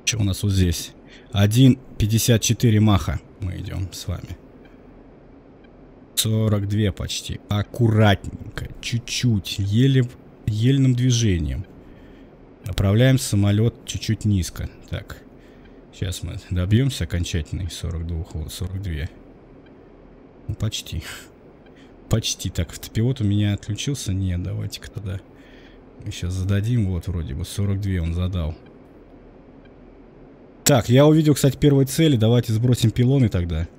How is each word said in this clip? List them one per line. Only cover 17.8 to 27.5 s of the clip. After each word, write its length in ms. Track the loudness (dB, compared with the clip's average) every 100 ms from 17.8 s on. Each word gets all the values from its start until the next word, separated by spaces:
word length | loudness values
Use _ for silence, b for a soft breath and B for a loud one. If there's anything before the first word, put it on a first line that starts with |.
| -8 -8 -6
двух, 300 | -8 -8 -10
вот, 160 | -10
сорок 300 | -10 -8 -8
две. 280 | -6 -6 -8 -12 -20 -20 -20 -20 -20 -20 -20 -20 -20 -20 -20 -20 -12
Ну, 60 | -6
почти. 460 | -4 -6 -8 -10 -10 -16 -18 -20 -20 -20 -20 B B -20 -2
Почти. 420 | -2 -2 -6 -6
Так, 180 | -6 -6
автопилот 500 | -8 -8 -2 -2 0
у 20 |
меня 320 | 0 0 0 -2
отключился. 580 | -6 -8 -6 -6 -4
Нет, 300 | -4 -2 -4
давайте-ка 480 | -6 -8 -8 -10 -14
тогда. 280 | -12 -10 -10 -12 B B B B B -20 -16
Мы 80 | -14
щас 220 | -8 -6
зададим. 540 | -4 0 0 0 0 0
Вот, 160 | -2 -4
вроде 260 | -6 -6
бы, 120 | -8
сорок 360 | -8